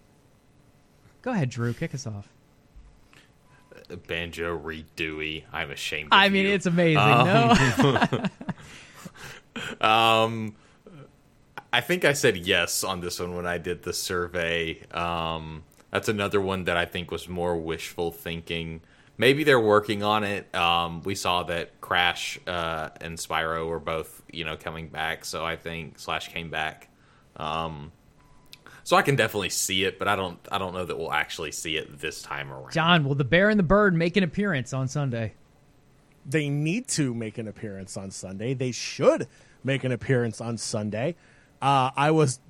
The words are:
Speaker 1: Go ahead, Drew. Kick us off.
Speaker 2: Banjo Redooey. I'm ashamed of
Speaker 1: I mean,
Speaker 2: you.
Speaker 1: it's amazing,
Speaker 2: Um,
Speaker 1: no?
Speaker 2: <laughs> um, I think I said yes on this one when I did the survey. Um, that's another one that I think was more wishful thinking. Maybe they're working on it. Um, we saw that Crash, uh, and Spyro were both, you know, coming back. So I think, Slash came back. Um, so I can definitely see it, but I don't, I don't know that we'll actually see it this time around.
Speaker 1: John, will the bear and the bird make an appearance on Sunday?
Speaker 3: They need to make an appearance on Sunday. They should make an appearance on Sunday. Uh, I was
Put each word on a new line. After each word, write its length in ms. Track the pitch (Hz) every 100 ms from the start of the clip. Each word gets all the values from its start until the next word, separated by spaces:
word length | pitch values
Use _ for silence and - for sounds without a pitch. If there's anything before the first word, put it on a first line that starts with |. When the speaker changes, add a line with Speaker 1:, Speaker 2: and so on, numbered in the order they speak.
| _ _ _ _ _ _ _ _ _ _ _ _
Speaker 1:
Go 80 | 247
ahead, 180 | 226 127
Drew. 240 | 120 120
Kick 200 | 120 165 135
us 100 | 117
off. 220 | 101 - _ _ _ _ - - - _ - _ _ _ _ _ - - 92 -
Speaker 2:
Banjo 500 | 85 85 82 85 82
Redooey. 840 | 78 80 78 - 80 78 78 78 -
I'm 200 | 78 76
ashamed 360 | 69 - 76 76
of 100 | 202
Speaker 1:
I 100 | 196
mean, 160 | 196 196
Speaker 2:
you. 80 |
Speaker 1:
it's 120 | 202 185
amazing, 320 | 170 170 151
Speaker 2:
Um, 600 | 107 120 156 220 233 240 131 262
Speaker 1:
no? 440 | 143 - 208 120 180 - - - - - - - - - - - _ - - -
Speaker 2:
<laughs> 60 | 110
um, 680 | 110 113 113 113 113 110 - _ _ - 156 - _ _ _ _ - -
I 100 | 120
think 240 | - 180 156
I 80 |
said 240 | 139 123 92
yes 460 | 90 90 87 -
on 180 | 95 92
this 180 | 87 -
one 160 | 90 87
when 100 | 87
I 120 | 87
did 260 | 90 85
the 100 | 87
survey. 880 | - - 90 87 87 82 85 82 78 -
Um, 720 | 82 87 85 82 80 80 78 - _ -
that's 180 | 98 117
another 320 | 104 101 101
one 240 | 95 95 87
that 120 | 87
I 80 | 87
think 260 | 90 82
was 160 | 82 87
more 280 | 90 87 85
wishful 540 | 80 78 - - 85
thinking. 680 | - 87 85 82 85 82 80 - - - -
Maybe 260 | 120 143
they're 160 | 151 131
working 440 | 107 104 104 101
on 200 | 104 107
it. 300 | 101 98 -
Um, 480 | 90 85 85 85 85
we 140 | 95 98
saw 280 | 92 90
that 380 | 85 85 - -
Crash, 580 | - 90 87 - - - -
uh, 440 | 87 82 80 78 -
and 160 | 82 82
Spyro 500 | - 80 82 82 82
were 120 | 82
both, 420 | 80 80 78 - -
you 140 | 82 78
know, 120 | 78
coming 320 | 85 80 78
back. 360 | 78 80 80 -
So 180 | 82 82
I 100 | 80
think, 420 | 85 82 76 -
Slash 320 | - 80 -
came 200 | 87 82
back. 400 | 78 78 - - _ _ _ _ -
Um, 560 | 78 82 82 76 73 - _ _ _ - - - - -
so 120 | - 180
I 60 |
can 140 | 160 135
definitely 340 | 110 104 87
see 340 | - - 95
it, 160 | 95 -
but 80 | 95
I 80 | 101
don't, 240 | 90 85 -
I 80 | 98
don't 140 | 92
know 120 | 90 90
that 120 | -
we'll 140 | 78
actually 400 | 76 - - 76
see 240 | - 85 78
it 220 | - 71
this 220 | 78 -
time 320 | - 71 71
around. 180 | 67 131
Speaker 1:
John, 320 | 160 165 175
will 120 | 135 139
the 80 | 127
bear 240 | 170 208
and 100 | 214
the 40 |
bird 300 | 156 202 202 165
make 200 | 170 202
an 60 |
appearance 480 | 170 190 208 139 -
on 160 | 131 127
Sunday? 460 | 147 139 117 110 - _ _ _ _ _ _ _ _ 143
Speaker 3:
They 220 | 156 147
need 380 | 143 156 220 -
to 240 | - 135
make 240 | 117 110 120
an 100 | 107
appearance 500 | - 110 95 92 104
on 140 | 95
Sunday. 420 | - 92 95 120
They 180 | 131 127
should 560 | 113 - - 196 311 135 - - _
make 200 | 127 135
an 80 | 131
appearance 480 | 117 - 127 117 -
on 180 | 117 113
Sunday. 580 | - 110 104 104 147 165 _ _ _ -
Uh, 280 | 135 139 127 139
I 140 | 147
was 280 | 160 143 -